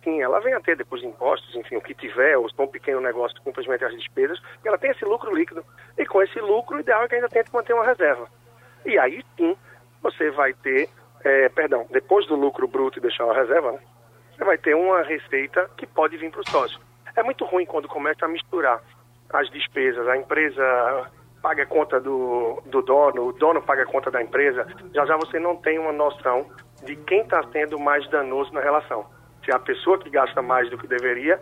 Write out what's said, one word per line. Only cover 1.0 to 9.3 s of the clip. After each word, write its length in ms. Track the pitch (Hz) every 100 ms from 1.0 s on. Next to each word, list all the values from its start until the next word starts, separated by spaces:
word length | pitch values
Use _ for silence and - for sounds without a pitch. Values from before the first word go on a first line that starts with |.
impostos, 520 | 120 107 131 147 - 120
enfim, 200 | 113 117
o 40 |
que 140 | -
tiver, 420 | - - 117 139 139
ou 120 | 113
se 60 |
for 100 | -
um 40 | 139
pequeno 320 | 135 - 135
negócio, 360 | 127 117 120 -
simplesmente 420 | - 131 127 127
as 120 | 127 117
despesas, 420 | 113 - 139 170 - -
e 40 | 226
ela 100 | 208
tem 120 | 539
esse 140 | -
lucro 300 | 415 466 -
líquido. 300 | 339 339 165 - - - -
E 100 | 190
com 160 | 196
esse 160 | 190 233
lucro, 380 | 214 214 240 285
o 40 |
ideal 220 | - 220
é 60 | 240
que 60 | 240
ainda 120 | 240
tente 240 | 233 226
manter 200 | 240 226
uma 120 | 233
reserva. 440 | 226 247 160 123 117 _ _ _ - - -
E 100 | 202
aí 260 | 131 196 -